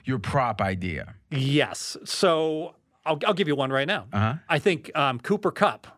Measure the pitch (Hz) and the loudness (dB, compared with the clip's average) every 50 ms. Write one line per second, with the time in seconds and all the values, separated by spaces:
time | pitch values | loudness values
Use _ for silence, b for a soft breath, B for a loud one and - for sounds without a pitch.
0 | B - 131 120 98 107 - 143 127 120 110 104 101 95 95 92 90 90 80 62 | B -4 -4 -4 -4 -2 0 0 0 0 0 -2 -2 -2 -2 -2 -4 -4 -4 -6
1 | 50 - 107 - _ _ 160 135 131 135 143 147 131 98 - - - - - - | -8 -12 -16 -20 _ _ -4 -2 0 2 2 2 2 2 -2 -8 -10 -10 -12 -12
2 | - - - - - 185 165 156 160 160 156 156 160 170 - _ _ _ _ _ | -10 -8 -2 2 4 4 4 4 2 0 -2 -4 -6 -8 -12 _ _ _ _ _
3 | _ 156 160 147 - - 202 170 202 151 147 135 135 131 135 135 139 156 208 156 | _ -4 -2 0 2 0 2 2 2 2 2 0 0 0 0 0 0 0 -2 -4
4 | 95 113 - 101 107 110 131 165 - - 170 147 - 202 175 - - - - - | -6 -4 -2 0 0 0 0 -4 -2 0 0 2 2 2 2 0 -4 -6 -2 0
5 | 143 139 127 120 - - 196 208 - 180 - - 202 185 110 - - - - | 0 0 0 -2 -2 -2 0 0 0 -2 2 4 2 2 2 -2 -8 -20 -20